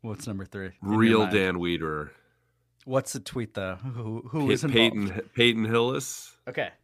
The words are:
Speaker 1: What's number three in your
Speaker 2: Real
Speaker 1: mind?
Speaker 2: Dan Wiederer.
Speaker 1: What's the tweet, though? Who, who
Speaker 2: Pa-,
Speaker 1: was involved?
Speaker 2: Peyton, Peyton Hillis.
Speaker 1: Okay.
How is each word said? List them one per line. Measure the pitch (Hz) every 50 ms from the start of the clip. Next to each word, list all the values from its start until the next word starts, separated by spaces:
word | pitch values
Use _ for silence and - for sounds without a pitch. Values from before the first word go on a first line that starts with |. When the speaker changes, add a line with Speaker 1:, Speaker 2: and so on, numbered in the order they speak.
| -
Speaker 1:
What's | 113 107 101 -
number | - 101 98 98
three | - - 101 95
in | 92 - _ - 98
your | 107 110
Speaker 2:
Real | 113 113 113 110
Speaker 1:
mind? | 107 95 92
Speaker 2:
Dan | 104 95 92 90
Wiederer. | 90 87 87 85 80 80 78 78 76 76 71 - _ _ _ _ _ _ _ _ _ _ _ _ _ _
Speaker 1:
What's | 135 131 131 127 - -
the | 131
tweet, | - - - 127 117 110 _
though? | 104 98 92 92
Who, | 92 107 131 120 120 117 110 113 117 - 120
who | 113 160
Speaker 2:
Pa-, | 147
Speaker 1:
was | 135 - - -
involved? | 151 131 117 113 113 -
Speaker 2:
Peyton, | 104 101 98 90 104 - - _
Peyton | - 120 120 117 113 110
Hillis. | 110 113 117 117 123 131 143 131 - - - - - _ _ _
Speaker 1:
Okay. | - 127 - 127 90 - _